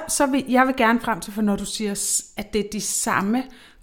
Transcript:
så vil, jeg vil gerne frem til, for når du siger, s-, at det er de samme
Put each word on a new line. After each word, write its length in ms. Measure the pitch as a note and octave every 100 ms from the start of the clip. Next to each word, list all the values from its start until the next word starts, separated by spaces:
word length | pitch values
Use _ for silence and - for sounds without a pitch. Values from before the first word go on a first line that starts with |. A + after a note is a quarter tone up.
| -
så 180 | - C#4+
vil, 180 | C4+ E3
jeg 180 | B3 C4
vil 100 | C4
gerne 240 | A3+ A#3
frem 200 | A#3 G3
til, 120 | F#3+
for 100 | G3+
når 140 | G#3 G3
du 80 |
siger, 300 | G3 - G#3+
s-, 400 | G3+ - - - -
at 160 | G3+
det 140 | G#3+ G#3
er 20 |
de 80 | G#3+
samme 600 | - - - D3+ G3 A#3+ C4 - - -